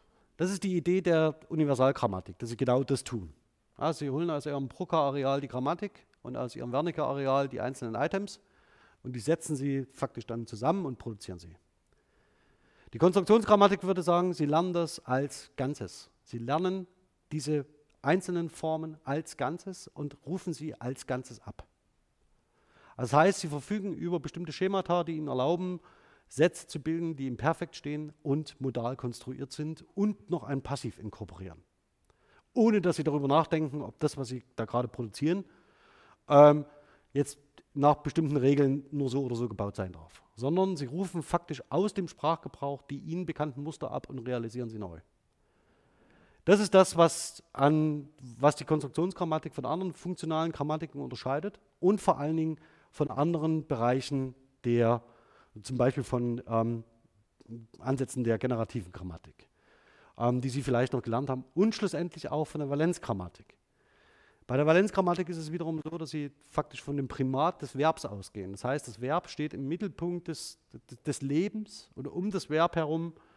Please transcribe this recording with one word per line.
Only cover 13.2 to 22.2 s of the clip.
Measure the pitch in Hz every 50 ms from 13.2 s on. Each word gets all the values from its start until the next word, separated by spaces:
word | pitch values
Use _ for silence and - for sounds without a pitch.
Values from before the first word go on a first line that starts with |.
| 170 202 214 233 202 - 214 202 202 196 202 190
würde | - 185 185 180
sagen, | 160 180 170 175 180 180 170
sie | - 151
lernen | 143 151 165 180 185
das | 170 175 170 156 - - -
als | 127 127 135 143 135 - - - - _
Ganzes. | - 131 135 147 - 110 87 - - - - _ _
Sie | _ - - 117
lernen | 117 123 143 160 185 185 190 190 180 - _ _ _ _ _ _ _ -
diese | 147 151 127 147 151 147 135 - _ _ _ _ _ _
einzelnen | - 139 170 190 - - 175 170 170 156
Formen | - - - 160 160 156 160 160 156 - -
als | 139 139 160 160 - -
Ganzes | - 131 131 165 175 - 196 180 - - -
und | - - 147 143 - - -
rufen | 139 180 185 - 180
sie | 151 - 156 151 - -
als | 120 123 135 - -
Ganzes | - 131 127 127 - 117 -
ab. | - - - - - _ _ _ _ _ _ _ _ _ _ _